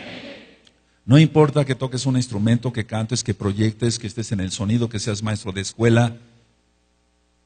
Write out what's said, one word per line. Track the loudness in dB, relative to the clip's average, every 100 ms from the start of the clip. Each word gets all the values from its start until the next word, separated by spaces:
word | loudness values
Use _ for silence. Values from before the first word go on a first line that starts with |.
| -16 -16 -16 -18 -20 _ _ _ _ _ 4
No | 6
importa | 6 6 4 2
que | -2 -2
toques | -4 -4 0
un | 0
instrumento, | -2 0 2 2 0
que | -6 -4
cantes, | -6 -4 -4
que | -4 -2
proyectes, | -2 0 0 0 -2 -2
que | -6
estés | -8 -6
en | -4
el | -4
sonido, | -4 -2 0 -2
que | -4
seas | -6 -4
maestro | -4 -4 -6
de | -8
escuela. | -8 0 4 4 2 -2 -18 _ _ _ _ _ _ _ _ _ _ _